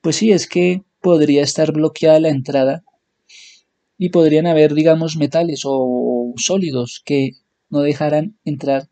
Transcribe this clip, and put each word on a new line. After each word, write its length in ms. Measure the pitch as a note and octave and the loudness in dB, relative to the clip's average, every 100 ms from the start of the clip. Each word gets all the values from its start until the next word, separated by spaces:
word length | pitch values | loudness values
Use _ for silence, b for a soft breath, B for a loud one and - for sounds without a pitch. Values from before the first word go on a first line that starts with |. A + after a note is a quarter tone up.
Pues 160 | E3+ D#3 | -4 -2
sí, 160 | A3 | 2
es 140 | F#3+ - | 2 0
que 380 | F3 F3+ F3+ - _ | -2 0 -2 -8 _
podría 420 | F3+ E3+ D3 C#3+ | 0 2 4 2
estar 300 | C#3+ - D#3 | 0 0 -2
bloqueada 480 | D3+ D#3 D3+ D#3+ D#3 | 0 -2 0 4 4
la 80 | D#3+ | 4
entrada 560 | C#3 C3 C#3 C3 D3+ _ _ _ _ _ B B B B _ _ _ | -2 -2 -2 -2 -4 _ _ _ _ _ B B B B _ _ _
y 120 | F3+ | -2
podrían 360 | F3+ D#3+ D#3 E3+ | 2 4 4 2
haber, 280 | D#3+ D3+ | 4 2
digamos, 420 | D3 D#3+ D#3+ E3 D#3 | 4 2 2 0 -2
metales 460 | C#3+ D#3+ E3+ C#3+ | -2 -2 -2 -4
o 680 | C#3 C3+ B2+ B2 B2 B2 A#2+ A#2+ | -4 -2 -2 -2 -2 -4 -6 -6
sólidos 680 | - F#3+ F3 C3 B2 - | -4 -2 -2 -4 -6 -10
que 280 | - C#3+ C3+ - _ _ _ | -4 -2 -2 -6 _ _ _
no 100 | D3 | -2
dejaran 560 | D3 C#3+ D3+ D3+ D#3 - | -2 -2 -2 -2 -4 -10
entrar 440 | - C#3+ C#3 C3+ C3+ | -10 -8 -4 -4 -4